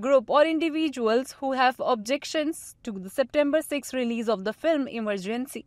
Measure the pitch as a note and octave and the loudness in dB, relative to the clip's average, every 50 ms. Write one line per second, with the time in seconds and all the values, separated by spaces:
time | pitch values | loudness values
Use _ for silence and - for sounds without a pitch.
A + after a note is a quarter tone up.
0 | G#3 C4+ C#4 C4 A3 - B3 D4 D4+ E4 D#4+ D#4 E4 D#4+ C#4+ D#4+ D#4+ D4+ B3+ B3+ | 2 4 4 4 4 4 4 4 6 4 4 0 0 0 0 0 -2 -2 -2 0
1 | A#3 G#3+ A3+ B3+ C4 - - - C#4 C4+ C4+ C4 B3+ B3+ B3+ - - G#3 B3 A3 | 0 2 2 2 0 -2 -8 -6 -4 -4 0 2 2 2 2 0 0 0 0 0
2 | G3+ A#3 C#4 C#4+ - - - D#4+ D4+ D#4 D#4+ - - - - _ - A#3+ G3 F#3+ | 0 -2 -4 -2 -4 -4 -4 -2 -2 -2 -4 -6 -12 -20 -20 _ -12 -10 -10 -10
3 | F3+ F#3+ - - C4 - - D4 D4 C#4+ C#4+ D#4+ D#4 - D4 C#4+ C#4 - - B3+ | -10 -8 -2 -2 -2 0 2 2 2 4 2 0 0 0 -6 -6 -6 -4 -4 -2
4 | B3 A#3 A#3 A#3 A3+ A3+ A3 F#3 F#3+ G#3+ G#3+ - - D#4+ E4 C#4+ C4 - - A#3 | -2 -2 -2 -2 0 0 0 0 0 -6 -6 -2 0 2 2 2 0 -2 -4 -6
5 | A3 G#3+ G3+ G3 F3 G3+ A3+ B3 B3+ - - A#3 - | -4 -2 -4 -4 -4 -4 -4 -4 -6 -8 -10 -14 -14